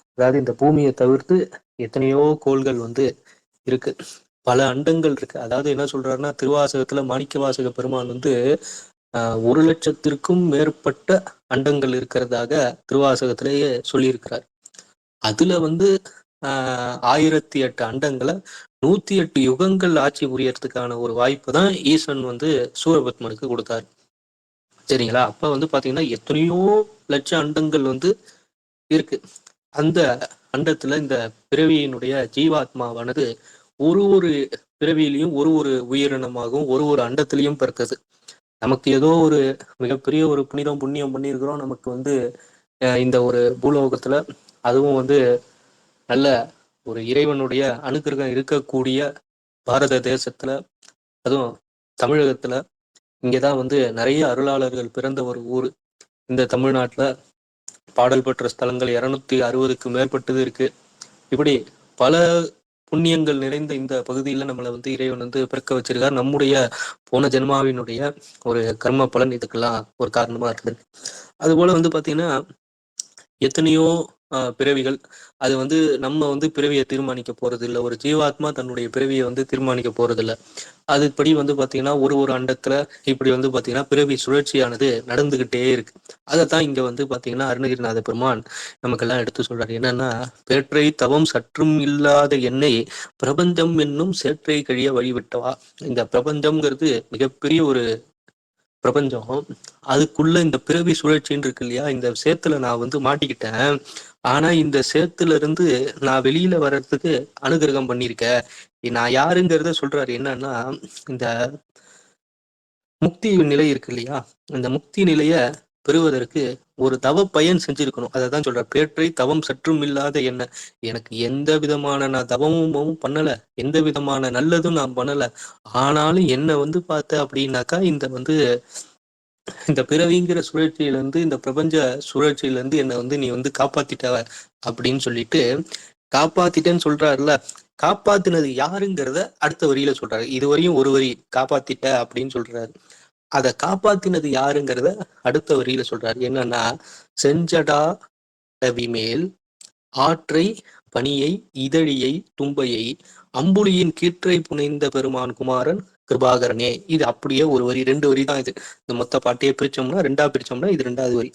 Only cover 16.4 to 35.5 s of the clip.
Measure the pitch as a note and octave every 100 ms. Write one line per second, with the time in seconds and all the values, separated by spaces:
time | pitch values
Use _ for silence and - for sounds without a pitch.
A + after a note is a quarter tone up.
16.4 | C#3 C3+ C3 B2+ B2 B2 A#2+ C#3+ D#3 D#3
17.4 | - C#3+ B2+ - A#2 B2+ D3 C3 C3 F#3+
18.4 | - - - - C3+ G3 - G3 E3 -
19.4 | B2+ C3 F#3+ F#3+ F#3 D#3 C#3 - C#3 B2+
20.4 | C3 B2 C3 B2 B2 A#2+ A#2+ A#2 B2 C#3
21.4 | - C#3+ G3 F#3 C#3 D#3 D#3 C#3 B2+ A#2+
22.4 | D3+ C#3+ A#2+ - D#3+ E3 B2 - A#2 A2
23.4 | C3+ A#2+ G#2+ A2+ G2 _ _ _ _ _
24.4 | _ _ _ _ - C3 A#2 B2 B2 -
25.4 | D#3 C#3 D#3+ C#3 C3 C#3 D#3 A2+ - D3
26.4 | E3 F3 F#3+ G#3+ G#3+ - - C#3+ - E3+
27.4 | D3+ D#3 D#3 D3+ C3+ C3 E3+ A3 _ _
28.4 | _ _ _ _ - D#3 - - - -
29.4 | _ _ _ - D#3 E3 D3+ A#2+ C3 -
30.4 | _ C3 D#3+ D#3 C3+ D3 C#3+ C3 A2+ -
31.4 | - C#3 D#3+ D#3 C#3 B2 B2 C3+ A#2+ -
32.4 | D#3+ D3+ B2+ B2+ A#2+ A#2 A#2+ C3+ B2+ A2+
33.4 | _ - _ - D3 F#3 G3+ G3 F3 D3
34.4 | C3+ - _ - D3+ D#3 D3+ C#3+ D#3+ C#3+
35.4 | D3+